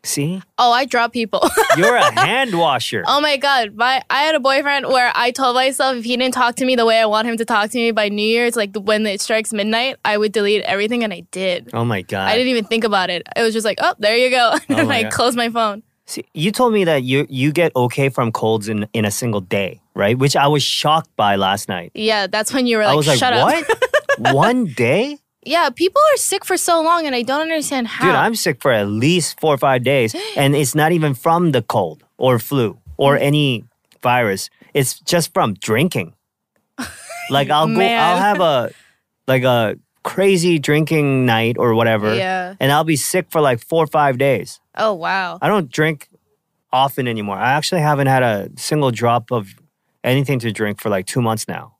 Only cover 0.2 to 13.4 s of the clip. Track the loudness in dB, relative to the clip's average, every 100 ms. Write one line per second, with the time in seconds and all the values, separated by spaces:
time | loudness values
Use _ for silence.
0.2 | -4 -6 -10 0 2 2 0 0 -2 -2
1.2 | -4 0 0 2 2 4 4 4 2 2
2.2 | 0 0 0 0 2 0 -2 -4 0 0
3.2 | 2 0 0 0 -2 -2 0 0 -2 0
4.2 | 0 0 0 0 0 -2 0 0 2 0
5.2 | -2 0 0 2 0 0 -2 -2 -4 -2
6.2 | -2 0 -2 0 0 2 4 4 4 2
7.2 | 0 -4 -2 0 0 -2 -2 0 -2 -2
8.2 | 0 2 0 -2 -4 -4 -2 0 0 -4
9.2 | -2 -2 -2 -4 -2 0 -2 -4 -2 0
10.2 | 0 0 0 0 0 -2 -2 -2 -4 -6
11.2 | -12 -6 -4 -4 -6 -4 -2 -2 -4 -4
12.2 | 0 0 0 -2 -2 -2 0 0 -2 -6
13.2 | -6 -2